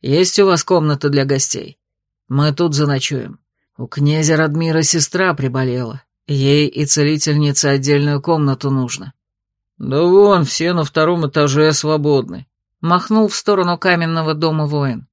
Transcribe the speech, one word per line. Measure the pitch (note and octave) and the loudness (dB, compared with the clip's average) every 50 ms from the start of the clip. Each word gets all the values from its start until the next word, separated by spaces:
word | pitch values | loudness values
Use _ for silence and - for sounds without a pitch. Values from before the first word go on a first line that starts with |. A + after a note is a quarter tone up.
Есть | - A#2+ C3+ D#3+ F#3 F3 - - | -2 0 2 2 2 2 2 2
у | G3+ | 4
вас | F#3+ F3+ D#3+ - | 4 2 0 0
комната | - F#3 F3 D#3 D3+ D3 C#3 - D3 | 0 0 2 2 0 -2 0 -2 0
для | C#3 C#3+ C3+ | 0 0 0
гостей? | C3+ C#3+ C3 - - - - - - - _ _ _ _ _ _ _ _ _ _ _ | 0 0 -2 -2 -4 -4 -8 -8 -14 -18 _ _ _ _ _ _ _ _ _ _ _
Мы | B2+ C#3 D3 D3+ C#3+ | -2 0 0 0 0
тут | C#3+ F3 E3 D3 | 0 -2 0 0
заночуем. | C#3+ D3+ C#3+ C#3+ C3+ C3 - D3 C3 A2+ G#2+ G#2 - _ _ _ _ _ _ _ - | 0 0 0 0 -2 -4 -4 -6 -6 -8 -10 -16 -20 _ _ _ _ _ _ _ -14
У | B2+ - | -14 -12
князя | - - C#3+ D3 D3+ D#3 D#3 D3+ D#3+ | -4 0 0 0 2 2 2 2 2
Радмира | D#3 D#3+ D#3 D3 D#3+ E3 E3 D#3 D#3+ D#3+ | 2 0 0 -2 -2 -2 0 0 0 2
сестра | C#3+ - E3+ C#3+ - - F3+ F#3+ F#3 E3 | 2 2 0 0 -2 0 -2 0 0 0
приболела. | C#3+ C#3 C3 B2 C3 C3 B2+ B2 B2+ B2 A2+ A2+ C3+ _ _ _ _ _ - | -2 -4 -4 -2 -2 -2 -2 -2 -4 -6 -8 -10 -14 _ _ _ _ _ -4
Ей | D3 C#3 C3+ C#3 C#3+ D3 D3+ C#3+ | -2 0 2 2 4 4 2 0
и | - - D3 | -2 -4 -2
целительнице | C#3+ - D3+ D3 D3 D#3 D3+ - D#3 D3 D3 D3+ D3 C#3+ - - D3 | -2 0 0 2 0 0 0 -2 0 0 0 0 0 0 0 0 0
отдельную | C#3 C#3 C3 C#3+ D3 C#3+ C#3+ D3 D3 C#3 | 0 0 2 2 2 2 2 0 -2 -2
комнату | C#3 - E3+ D#3 D3 C#3 C3+ C3 - C#3 | 0 0 0 0 2 0 -2 -2 -2 -2
нужно». | C3+ C3+ B2+ A#2+ B2 - F#2 C3 - _ _ _ _ _ _ _ _ _ _ _ _ _ | -2 -2 -2 -4 -6 -12 -14 -16 -20 _ _ _ _ _ _ _ _ _ _ _ _ _
«Да | - C#3 C3 C#3+ E3+ | -8 -4 -2 0 2
вон, | F3 F3+ G3 G3+ G#3 G3+ F3+ D#3 | 4 6 6 6 6 4 4 2
все | C3 - - D#3+ E3+ F3+ | 0 -2 -2 -2 -2 -2
на | F3 D#3 | -2 -4
втором | C#3+ _ E3 D#3 D#3+ F3 E3+ D#3+ C#3+ | -2 _ 0 0 0 0 0 -2 -2
этаже | - D#3+ D3 D3 C3+ D3 D3+ D#3 | 0 0 0 2 2 2 2 2
свободны», | D3+ C#3 - D3+ D#3 D3+ D3 D3 C#3+ C3+ A#2 G#2 E2+ F2+ - _ _ _ _ _ _ _ | 2 0 0 0 -2 0 0 2 0 0 0 -4 -10 -16 -16 _ _ _ _ _ _ _
махнул | - E3 F3 F3+ - - G#3+ A3 A3 G#3 | -2 0 0 0 0 0 2 2 2 2
в | - | 0
сторону | - - - G#3 F#3+ F3+ F3 F3 E3+ | -4 -2 0 0 2 2 0 -2 -2
каменного | - F#3+ F3+ E3+ E3+ D#3+ E3 E3 D#3+ D#3 D#3 | 0 0 0 2 0 -2 -2 -2 -2 -2 -2
дома | D3+ D#3 D#3+ D#3 D#3 D3+ | -2 -2 -2 0 0 -2
воин. | D3 D3+ D3 C#3+ C3+ A#2+ - - _ | -2 -2 -2 -2 -2 -4 -6 -10 _